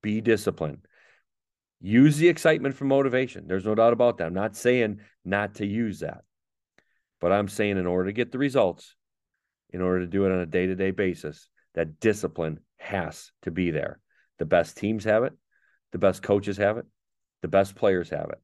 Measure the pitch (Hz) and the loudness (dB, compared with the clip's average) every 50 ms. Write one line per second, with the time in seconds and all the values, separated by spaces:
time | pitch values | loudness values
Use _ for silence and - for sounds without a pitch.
0 | - 107 104 107 - 117 113 101 - 98 82 - 82 76 71 - _ _ _ _ | -2 -2 -4 0 2 2 2 4 2 -4 -4 -2 -6 -8 -8 -10 _ _ _ _
1 | _ _ _ _ _ _ _ _ _ _ _ _ _ _ _ _ - 95 104 123 | _ _ _ _ _ _ _ _ _ _ _ _ _ _ _ _ -4 2 6 8
2 | 139 151 143 147 165 175 165 170 - 165 156 151 127 139 131 - 139 135 135 139 | 8 8 6 6 4 4 4 4 2 2 2 2 0 -4 -4 -4 -2 2 2 2
3 | 139 135 120 127 131 120 - 87 80 - 92 95 92 107 107 110 113 117 117 113 | 2 2 0 0 -2 -4 -8 -16 -8 -4 -4 -2 -2 -2 2 4 4 4 4 4
4 | 123 120 117 - 85 82 87 92 104 110 101 - - 123 123 127 113 107 104 104 | 2 2 2 0 -6 -4 -4 -4 -4 -4 -6 -2 0 0 2 2 0 -2 -4 -8
5 | - _ _ _ _ 90 98 101 104 101 104 - 107 101 101 113 117 110 - 78 | -14 _ _ _ _ -4 -2 -2 -2 -4 -6 -8 -6 -4 -4 -4 -4 -4 -6 -8
6 | 82 76 - - _ _ _ _ _ _ _ _ _ _ _ _ _ _ _ _ | -10 -10 -10 -14 _ _ _ _ _ _ _ _ _ _ _ _ _ _ _ _
7 | _ _ _ _ - 87 95 101 104 95 101 - 107 104 101 95 90 90 90 92 | _ _ _ _ 0 2 2 2 0 -2 -4 -2 -2 -2 0 -2 -2 -2 -2 -2
8 | 92 98 101 117 120 120 - 127 139 143 127 139 107 90 85 - - - _ _ | -2 -2 -2 -4 -4 -4 -4 -4 -4 0 2 2 2 2 0 -4 -16 -20 _ _
9 | _ _ _ _ _ _ _ _ _ _ _ _ _ _ - 90 92 92 92 92 | _ _ _ _ _ _ _ _ _ _ _ _ _ _ -6 -2 0 0 0 0
10 | 90 85 82 98 98 95 92 90 90 82 78 90 92 92 92 90 95 95 92 98 | -2 -2 -2 0 0 2 0 -2 -4 -2 -2 -2 0 0 -2 -2 -2 -2 -2 -2
11 | 101 92 87 80 - 76 73 - _ _ _ _ _ _ _ 82 85 80 76 _ | -2 -2 -4 -6 -10 -14 -14 -14 _ _ _ _ _ _ _ -6 -6 -6 -6 _
12 | - 110 104 101 - 90 78 - 82 80 78 78 _ _ _ _ - - 101 95 | 0 0 0 2 -4 -8 -4 -4 -4 -4 -6 -8 _ _ _ _ -12 -6 -6 -6
13 | 85 78 - - - - _ _ - - 80 92 92 85 80 76 71 - - _ | -6 -6 -10 -14 -20 -20 _ _ -10 -8 -4 -2 -2 -2 -2 -4 -6 -6 -10 _
14 | _ _ _ _ _ _ _ _ 82 78 92 87 82 - - - - 101 110 107 | _ _ _ _ _ _ _ _ -2 2 2 2 2 0 -6 -6 -4 -4 -4 -2
15 | 98 110 107 110 123 147 - _ _ _ _ _ _ _ _ _ _ _ - 92 | 0 0 2 2 0 -2 -6 _ _ _ _ _ _ _ _ _ _ _ -4 2
16 | 101 95 92 101 - - 101 104 101 101 98 98 104 101 107 117 - _ _ _ | 2 2 2 0 -2 0 0 0 0 -4 -4 0 0 0 0 -2 -10 _ _ _
17 | _ _ _ _ _ _ _ _ - 80 82 95 101 98 - - - 104 95 90 | _ _ _ _ _ _ _ _ -8 2 2 2 2 2 -2 0 2 2 2 2
18 | 85 - 80 78 78 76 - _ | -2 -4 -6 -8 -8 -8 -10 _